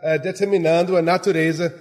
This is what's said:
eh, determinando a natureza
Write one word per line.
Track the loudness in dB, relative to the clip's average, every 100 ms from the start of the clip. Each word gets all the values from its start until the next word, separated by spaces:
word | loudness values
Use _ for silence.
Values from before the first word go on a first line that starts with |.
eh, | -4 -2
determinando | -4 -4 0 2 2 2 2 0
a |
natureza | 2 0 0 0 0 -2 -4 -6